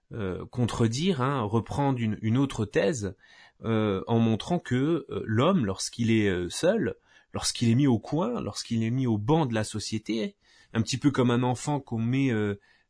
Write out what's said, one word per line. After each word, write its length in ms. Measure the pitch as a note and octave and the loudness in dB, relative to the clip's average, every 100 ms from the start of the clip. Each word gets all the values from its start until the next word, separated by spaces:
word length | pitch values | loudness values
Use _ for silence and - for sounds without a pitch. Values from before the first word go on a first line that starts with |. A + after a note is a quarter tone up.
| - | -16
euh, 320 | - G2 F2 | -8 -6 -6
contredire, 800 | F2+ - A#2 - A#2 B2 F3 D3+ | -8 -2 -2 2 0 2 -2 0
hein, 180 | B2+ C#3+ | 0 -2
reprendre 580 | G#2 A2+ G#2 - C#3 B2+ | 0 -2 -2 -2 0 0
une, 200 | A2+ G#2 | -2 -2
une 160 | A2 A#2+ | 0 2
autre 300 | C#3 - G#2 | 0 -2 -2
thèse, 500 | D#3+ G3 C#3+ G2+ F#2+ _ - - _ | 0 0 0 -4 -8 _ -20 -20 _
euh, 400 | - A2 G#2+ F#2+ - | -2 0 0 -2 0
en 100 | A#2 | 2
montrant 400 | A2+ A2 - F3 | 4 2 0 -4
que, 480 | - B2 C#3+ E3+ - | 0 0 0 -2 -4
euh, 140 | G2+ | -8
l'homme, 400 | G#2+ G#2+ D3 F#3+ | -2 2 4 4
lorsqu'il 460 | G#2 F#2+ - - A2+ | 2 -2 -6 -2 2
est, 180 | A2+ G2+ | 4 4
euh, 220 | F2+ F2 | 0 -2
seul, 460 | - E3 A3+ B2 - _ _ _ | 0 0 2 0 -6 _ _ _
lorsqu'il 380 | G2 - - A#2 | -8 -6 0 2
est 40 | |
mis 120 | A#2 C#3+ | 4 4
au 120 | A2 | 2
coin, 440 | - D3 G#3 A#3 | 0 -4 -2 -4
lorsqu'il 400 | F#2+ - - A2+ | -6 -8 -6 -2
est 80 | A2 | -2
mis 160 | B2+ C3 | 0 0
au 100 | G#2+ | 0
banc 300 | G#2+ D#3+ C#3+ | 2 2 2
de 80 | |
la 100 | A2 | 0
société, 720 | G#2+ G#2+ - A2 - A3 G#3 - _ _ _ | -2 -4 -6 -6 -4 -4 -4 -8 _ _ _
un 60 | A#2 | -2
petit 160 | A2 B2+ | -2 2
peu 140 | D3 | 0
comme 200 | - B2 | 2 2
un 120 | A#2+ | 2
enfant 380 | B2 B2 - D3 | 0 -2 -2 -4
qu'on 180 | - A2+ | -4 -4
met, 340 | A2+ C3 C3+ | 0 0 2
euh, 260 | A2 G#2 G2+ _ _ _ | 2 0 -2 _ _ _